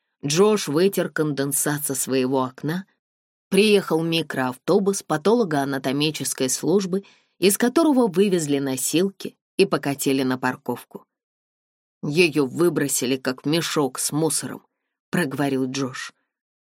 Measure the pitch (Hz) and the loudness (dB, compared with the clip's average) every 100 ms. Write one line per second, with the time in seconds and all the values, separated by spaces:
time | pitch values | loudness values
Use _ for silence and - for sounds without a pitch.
0 | _ _ 143 156 208 208 - 143 196 196 | _ _ -2 2 4 2 0 2 2 0
1 | 165 - 151 135 139 135 151 147 143 131 | -2 -2 -2 -2 -2 -2 -2 -4 -4 -6
2 | - 131 127 135 127 - 143 180 - _ | -2 0 0 0 -2 -4 -6 -6 -10 _
3 | _ _ _ _ _ 190 214 202 - 165 | _ _ _ _ _ 2 4 4 2 -2
4 | 165 165 156 139 127 120 - 190 196 196 | 0 -2 -2 -2 -4 -2 2 2 2 -2
5 | - 151 190 240 202 147 139 135 135 135 | -4 0 2 2 2 0 -2 -2 -2 0
6 | 151 151 135 - 131 - 147 196 190 190 | 0 -2 -6 -2 -2 -2 0 0 0 -4
7 | - _ _ _ 190 190 240 285 320 254 | -6 _ _ _ 0 2 2 2 4 4
8 | 233 165 214 175 147 139 139 131 - 151 | 2 2 2 2 0 0 -2 -4 0 0
9 | 196 - - - _ - 196 160 147 143 | 0 -4 -14 -16 _ 0 2 2 -2 -2
10 | 143 135 131 127 131 123 - 120 - - | 0 0 0 -2 -2 -4 -6 -8 -10 -20
11 | - _ _ _ _ _ _ _ _ _ | -20 _ _ _ _ _ _ _ _ _
12 | - 147 175 147 131 127 170 156 143 - | -2 2 4 4 0 2 2 2 -2 -2
13 | 123 131 131 127 143 165 156 160 135 - | 0 -2 -2 -4 -2 0 0 0 -2 -2
14 | - 147 160 - 131 110 - _ _ _ | -4 -2 -2 -2 -6 -12 -18 _ _ _
15 | _ 190 156 139 143 135 131 135 131 131 | _ -2 -2 -2 -2 0 -2 -4 -6 -8
16 | - - _ _ _ _ | -14 -16 _ _ _ _